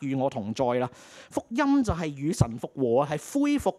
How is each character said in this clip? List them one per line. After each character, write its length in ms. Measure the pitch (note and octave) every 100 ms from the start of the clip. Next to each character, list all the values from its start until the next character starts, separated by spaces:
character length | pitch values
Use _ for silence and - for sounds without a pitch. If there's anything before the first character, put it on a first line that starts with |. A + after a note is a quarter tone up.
與 140 | C#3
我 160 | C3+ C3+
同 240 | C3+ G2+
在 100 | A2+ B2+
啦。 140 | B2 B2 - - - -
福 140 | - -
音 320 | A#3 C#4+ C#4
就 100 | A3+
係 140 | E3+ D#3+
與 260 | C#3 C#3+
神 260 | G#3 A2+ A#2
復 100 | E3
和 280 | - B2+ A#2
啊， 60 | C#3+
係 300 | D3+ - C#4
恢 180 | C#4+ C#4+
復 160 | -